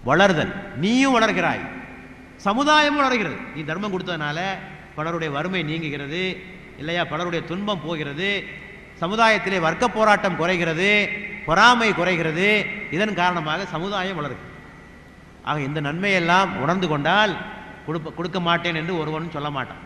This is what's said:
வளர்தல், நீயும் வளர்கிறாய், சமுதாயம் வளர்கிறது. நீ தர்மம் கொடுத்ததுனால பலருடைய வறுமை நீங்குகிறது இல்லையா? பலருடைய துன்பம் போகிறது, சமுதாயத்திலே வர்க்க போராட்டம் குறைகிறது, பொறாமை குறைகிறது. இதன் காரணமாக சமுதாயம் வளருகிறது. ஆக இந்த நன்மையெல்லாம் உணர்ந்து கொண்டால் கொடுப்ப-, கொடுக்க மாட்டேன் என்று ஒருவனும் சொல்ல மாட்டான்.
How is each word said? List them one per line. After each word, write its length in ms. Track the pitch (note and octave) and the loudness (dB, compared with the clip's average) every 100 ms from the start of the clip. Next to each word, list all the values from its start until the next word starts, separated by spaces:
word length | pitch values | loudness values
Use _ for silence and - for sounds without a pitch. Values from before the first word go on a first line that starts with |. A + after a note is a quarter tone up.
| B2 | 2
வளர்தல், 420 | D#3 G3 D#3+ G#2 - - B2+ | 4 6 4 0 -4 -10 -2
நீயும் 320 | F#3 B3 C4+ A#3+ | 2 4 4 4
வளர்கிறாய், 480 | A3 F#3 E3+ A2 F2 - - - - - - - G3+ | 4 2 0 -2 -6 -12 -16 -18 -20 -20 -20 -6 -2
சமுதாயம் 540 | A3 D4 D4+ D4 D4 | 0 4 6 4 2
வளர்கிறது. 380 | C4+ B3 E3 A#2 - | 2 2 -2 -6 -10
நீ 80 | D3 D3+ | -10 -6
தர்மம் 240 | E3 G#3 | -4 -4
கொடுத்ததுனால 440 | F#3 E3+ E3 D3 D#3 F#3+ F#3 - - - - | -4 -4 -4 -4 -4 -4 -6 -12 -18 -16 -8
பலருடைய 340 | D#3+ E3+ D#3+ C#3+ | -4 -2 -2 -2
வறுமை 260 | E3+ F#3 D3 | -2 -2 -2
நீங்குகிறது 520 | E3 D#3+ C#3+ C#3 E3 F#3 F3 - - - - | -4 -4 -6 -6 -4 -4 -6 -12 -18 -18 -12
இல்லையா? 220 | D3 F3 E3 | -4 -2 -2
பலருடைய 300 | D3+ F3 E3 D3+ | -2 -2 -4 -4
துன்பம் 340 | F3 G#3 F#3+ D3 | -6 -4 -4 -4
போகிறது, 440 | E3 D3 C#3+ G3 G3 - - - - - - | -4 -4 -4 -2 -2 -6 -16 -18 -18 -20 -6
சமுதாயத்திலே 560 | F3+ G#3+ A3+ G#3 F#3 F#3+ D#3+ | -4 4 4 4 2 2 0
வர்க்க 300 | E3 A#3+ A3 | 2 0 4
போராட்டம் 420 | G#3+ G3+ G3 D#3+ | 4 6 4 0
குறைகிறது, 500 | E3 F#3 E3 D#3+ G3 G#3 G3+ - - - - | 0 2 0 2 4 4 2 -4 -10 -10 0
பொறாமை 420 | E3+ A#3 A#3+ A3 E3+ | 8 8 8 4 2
குறைகிறது. 500 | F3 F3 D#3+ D#3 G3+ G#3+ - - - D3+ | 2 2 0 2 2 2 0 -8 -6 -2
இதன் 220 | G#3+ F3 | 0 2
காரணமாக 460 | F3 F3 D3+ D#3+ G3 | 2 2 -2 -4 -4
சமுதாயம் 440 | D#3 F#3+ G3+ F#3 F3+ | -4 -2 -2 -4 -4
வளருகிறது. 280 | D3 A#2 - - - - - - - - - - - | -6 -8 -12 -18 -20 -20 -20 -20 -20 -20 -20 -12 -4
ஆக 120 | D3+ C3+ | -4 -2
இந்த 140 | D3+ C#3+ | -4 -4
நன்மையெல்லாம் 640 | D#3+ G3+ F#3+ E3+ F3+ F#3+ - | -2 2 2 4 4 4 0
உணர்ந்து 240 | C#3 F#3 F3 | 0 0 0
கொண்டால் 440 | D3+ D3 G3 G#3+ E3 - - - - | 0 4 4 4 0 -8 -12 -16 -14
கொடுப்ப-, 260 | - E3 D#3 - | -6 -6 -6 -8
கொடுக்க 220 | F3 F#3 E3+ | -4 -2 0
மாட்டேன் 320 | E3+ E3+ E3 | 2 0 -2
என்று 120 | E3 F3+ | -2 -4
ஒருவனும் 300 | D3+ D#3 E3 D3 | -2 -4 -6 -6
சொல்ல 120 | D3 | -4
மாட்டான். 260 | C#3+ A#2+ - | -4 -6 -10